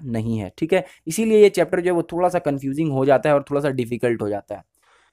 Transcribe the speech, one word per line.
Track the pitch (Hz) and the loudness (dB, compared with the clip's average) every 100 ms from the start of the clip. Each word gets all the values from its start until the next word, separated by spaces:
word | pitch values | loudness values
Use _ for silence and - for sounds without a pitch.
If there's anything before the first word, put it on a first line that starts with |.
| 139 | -6
नहीं | 113 113 110 | -6 -4 -6
है, | 92 - | -8 -8
ठीक | 160 | -2
है? | 185 185 - 160 | 0 -2 -12 -8
इसीलिए | 160 226 214 | -4 2 6
ये | 202 | 6
चैप्टर | 185 160 180 | 6 0 0
जो | 175 | 0
है | |
वो | 170 165 | -2 -2
थोड़ा | 170 180 | -2 0
सा | 175 | 0
कन्फ्यूजिंग | - 139 135 143 160 | -2 -4 -4 -4 -2
हो | 131 139 | 0 2
जाता | 131 151 | 2 4
है | 143 | 0
और | 139 | 0
थोड़ा | 143 | -2
सा | 143 | -2
डिफिकल्ट | 135 117 120 123 117 | -2 -4 -2 -2 -2
हो | 104 | -4
जाता | 101 - 98 | -6 -8 -16
है। | - _ _ _ _ | -16 _ _ _ _